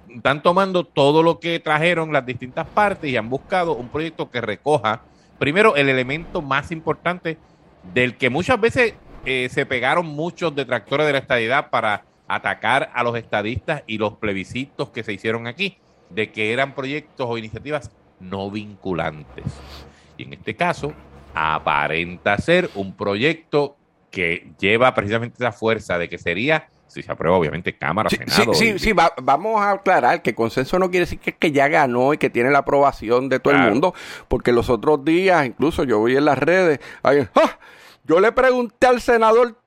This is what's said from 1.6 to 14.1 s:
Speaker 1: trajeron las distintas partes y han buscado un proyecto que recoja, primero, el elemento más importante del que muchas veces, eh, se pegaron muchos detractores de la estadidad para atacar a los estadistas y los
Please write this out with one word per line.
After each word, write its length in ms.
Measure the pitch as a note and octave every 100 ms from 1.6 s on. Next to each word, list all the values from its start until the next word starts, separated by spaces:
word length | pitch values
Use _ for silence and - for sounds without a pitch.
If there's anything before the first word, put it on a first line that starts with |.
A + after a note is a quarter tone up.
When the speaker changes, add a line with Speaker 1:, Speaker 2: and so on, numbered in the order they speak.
Speaker 1:
trajeron 500 | D#3+ D3+ E3 E3+ D#3+
las 120 | D3
distintas 420 | B2 A#2 B2+ C3 D3+
partes 440 | - G#3 F#3+ D3+
y 60 | B2
han 100 | A2
buscado 460 | C3 - F#3 E3+
un 140 | B2 B2
proyecto 400 | C#3+ D#3+ - D3+
que 100 | B2
recoja, 600 | A2 G2+ - D3+ G#2+ A2 - _ _ -
primero, 380 | C3+ E3+ A3 D3
el 120 | C#3
elemento 500 | C3 B2+ D3 E3+ F#3+
más 320 | C#3+ C3+ -
importante 640 | D#3+ D#3 D3 E3+ F3+ E3 D#3 _ _ _ _ -
del 240 | B2 B2 -
que 140 | C3
muchas 280 | C3 F#3 B3+
veces, 340 | A3+ C4 A#3 - - - C3
eh, 220 | C3 B2+
se 160 | - C#3
pegaron 400 | B2+ B2 D#3+ E3+
muchos 480 | D3 E3+ - E3+
detractores 520 | C#3+ B2+ B2 - C#3 D3+
de 60 |
la 60 | C#3
estadidad 500 | - B2 A2+ C3+ -
para 340 | B2 A2 G2+ - _ -
atacar 640 | G#2 - G2 A2 C3 D#3
a 80 | B2
los 140 | A#2+ A#2
estadistas 640 | A2 A2 G#2 B2+ - D3+ -
y 120 | A2
los 160 | G#2+